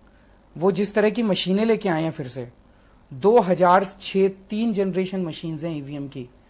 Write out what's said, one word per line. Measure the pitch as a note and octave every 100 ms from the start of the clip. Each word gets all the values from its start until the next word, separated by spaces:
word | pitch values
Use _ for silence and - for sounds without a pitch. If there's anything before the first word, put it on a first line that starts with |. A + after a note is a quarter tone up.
| _ _ _ _ _ D3
वो | F3+
जिस | F#3 G3+
तरह | G#3+ G#3+
की | A#3
मशीनें | A3+ F#3 F3+ F#3+
लेके | A3+ G#3+ G3+
आए | D#3+
हैं | D#3+
फिर | D3+ B2+
से, | B2 A#2+ - _ _ _ _ _
दो | C3 F#3+ A#3+
हज़ार | F3+ F3 F3+ F3+
छह, | G3 - - G3 F#3+
तीन | F#3+ - G#3+ A#3
जनरेशन | G3 F#3+ F#3 F#3+ F#3+
मशीन्स | E3+ D3+ E3 D#3
हैं | E3+ D3+
ईवीएम | C#3 D3 C#3
की। | C3+ A#2+ _ _